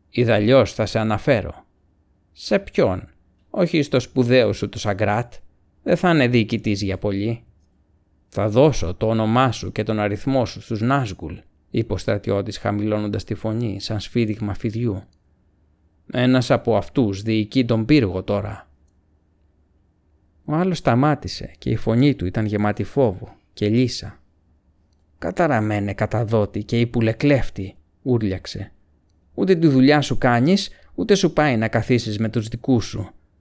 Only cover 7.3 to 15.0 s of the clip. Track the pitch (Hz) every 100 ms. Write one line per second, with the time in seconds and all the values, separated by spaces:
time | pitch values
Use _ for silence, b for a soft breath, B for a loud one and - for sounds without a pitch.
7.3 | 117 - _ _ _ _ _ _ _ _
8.3 | - 104 107 151 - - - 110 113 110
9.3 | 117 131 117 101 101 107 107 104 101 139
10.3 | 135 117 - - 113 117 139 117 92 80
11.3 | - - _ _ 127 113 95 - 104 110
12.3 | 101 101 104 107 104 107 107 104 101 -
13.3 | 101 110 110 117 98 - 110 - 123 113
14.3 | 104 104 98 120 107 120 95